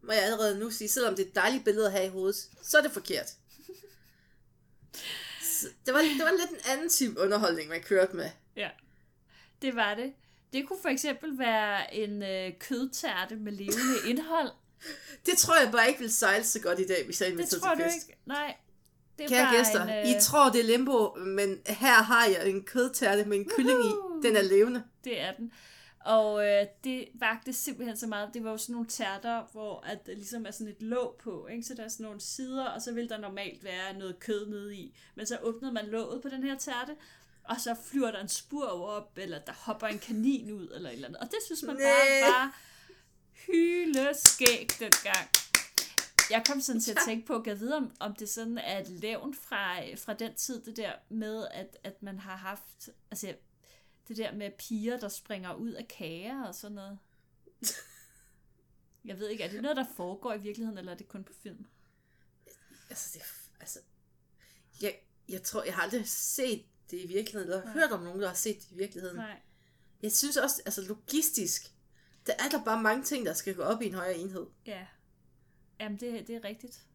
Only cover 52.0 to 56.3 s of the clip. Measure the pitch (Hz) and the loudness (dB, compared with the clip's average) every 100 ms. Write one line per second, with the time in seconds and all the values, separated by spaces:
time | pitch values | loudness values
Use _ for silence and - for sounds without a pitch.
52 | 196 190 196 190 190 202 - - - - | -14 -14 -14 -12 -10 -12 -14 -20 -20 -20
53 | _ 202 196 - _ _ _ _ _ _ | _ -12 -10 -12 _ _ _ _ _ _
54 | _ 226 220 208 202 202 - 220 220 240 | _ -8 -6 -6 -10 -10 -8 -4 -4 -4
55 | 214 - - 202 185 - 233 - 233 - | -8 -12 -10 -10 -8 -8 -8 -10 -14 -12
56 | 165 165 202 | -12 -10 -10